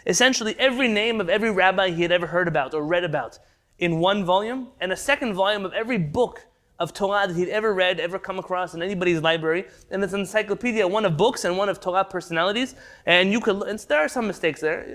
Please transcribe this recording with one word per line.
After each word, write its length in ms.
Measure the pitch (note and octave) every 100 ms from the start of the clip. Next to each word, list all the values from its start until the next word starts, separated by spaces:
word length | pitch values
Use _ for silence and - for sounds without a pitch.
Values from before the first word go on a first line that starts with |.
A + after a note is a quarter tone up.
| -
Essentially, 520 | F3+ B3+ B3+ A3 -
every 300 | C4 B3 B3+
name 320 | G#3 A3+ A3+
of 80 | E3+
every 220 | G3+ A3+
rabbi 400 | F#3 F#3 F#3 F#3+
he 100 | E3+
had 100 | E3+
ever 160 | F3 E3
heard 220 | F3 F3
about 240 | D3+ C3
or 100 | D#3
read 220 | D3+ F3 F3
about 340 | D3 A2+ - _ _ _ -
in 200 | F3 E3
one 240 | F3+ G#3 F3+
volume, 420 | F#3+ G#3+ C4 B3 -
and 100 | F3+
a 60 | F#3
second 380 | - C#4+ B3 F#3
volume 280 | G3 G#3
of 80 | F#3
every 260 | F#3+ A3+ A#3
book 480 | D3+ F#3+ A#3 - - _ _ -
of 160 | E3+
Torah 340 | - G3 G3+ G3
that 100 | E3+
he'd 100 | F3+
ever 260 | G#3+ A3
read, 280 | F#3 F3+ F3+
ever 180 | E3+ F#3+
come 200 | - F#3
across 340 | F3+ F3+ F3
in 80 | E3
anybody's 400 | F3+ F#3+ F3+ E3
library. 420 | D#3+ E3 D#3+ E3+ F#3+ - -
And 140 | G3
it's 80 | G3
an 80 | G3+
encyclopedia, 640 | F3+ G#3+ G3+ G3 B3 A3 F#3
one 200 | G#3+ G3+
of 100 | D3+
books 300 | A3+ - F#3
and 120 | F3+
one 120 | G3+
of 100 | F3
Torah 240 | F#3 F#3
personalities. 720 | F#3+ F3+ - E3 F#3 A3 B3+ - - - -
And 260 | F3+ F#3+
you 80 | A3+
could, 220 | A3 G3
and 160 | G3 G#3+
there 200 | - D4
are 100 | D4+
some 180 | C4 G#3+
mistakes 320 | - E3 C#3
there. 200 | D3+ F3 -